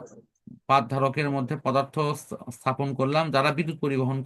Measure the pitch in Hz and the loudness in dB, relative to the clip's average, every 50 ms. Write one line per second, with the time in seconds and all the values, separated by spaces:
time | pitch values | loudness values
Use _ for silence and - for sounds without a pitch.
0 | - - - - - _ _ _ - - - - _ - 135 139 - - 135 135 | -4 -8 -18 -20 -20 _ _ _ -20 -20 -20 -8 _ 4 4 4 4 2 0 2
1 | 135 135 131 151 147 143 139 139 127 120 151 143 - 135 123 139 135 - - 156 | 2 2 2 0 -2 0 0 -2 -2 -2 -4 -4 -2 0 2 2 2 0 0 -2
2 | 147 147 143 - - - - - - - 117 - - 131 131 - 143 139 131 - | 0 0 -2 -4 -6 -12 -12 -12 -10 -12 -10 -6 -2 -2 -2 0 -2 -2 0 0
3 | 135 135 147 156 160 151 139 135 135 151 143 156 160 156 156 - 151 143 135 131 | 0 2 2 2 2 2 2 2 4 2 2 0 -2 -4 -4 -4 -2 0 0 2
4 | 131 127 135 135 127 | 0 0 0 -2 -2